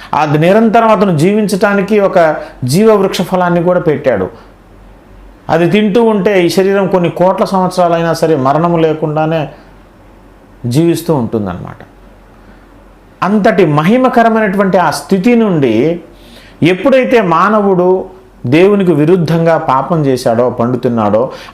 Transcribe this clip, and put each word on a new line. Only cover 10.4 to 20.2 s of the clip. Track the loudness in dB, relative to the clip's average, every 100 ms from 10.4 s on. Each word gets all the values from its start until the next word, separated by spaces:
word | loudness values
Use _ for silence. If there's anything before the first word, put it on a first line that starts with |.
| -20 -12 -4
జీవిస్తూ | 0 0 0 -2
ఉంటుందన్నమాట. | -2 -2 -4 -6 -10 -14 -18 -20 -20 -20 -20 -20 -20 -20 -20 -20 -20 -20 -20 -20 -8
అంతటి | -2 0 2 2 2
మహిమకరమైనటువంటి | 2 2 2 2 2 2 0 -2 -2 0 0
ఆ | 0
స్థితి | -4 -2 0 2 2
నుండి | 2 0 0 0 0 -4 -10 -20 -20 -20 -20 -2
ఎప్పుడైతే | 0 0 2 2 2 0
మానవుడు | 2 0 2 0 0 0 0 0 -4 -18 -20 -12 0
దేవునికి | 2 4 2 2
విరుద్ధంగా | 2 2 0 0 0 0 0
పాపం | 0 -2 0 -2 0
చేశాడో, | 0